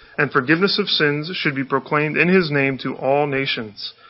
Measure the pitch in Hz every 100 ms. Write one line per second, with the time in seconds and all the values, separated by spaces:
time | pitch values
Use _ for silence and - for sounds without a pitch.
0 | - - 147 143 127 165 196 - 196 -
1 | 151 147 151 180 165 135 131 139 - 151
2 | 151 151 165 190 160 147 135 131 135 131
3 | 131 143 147 135 135 - 110 101 - -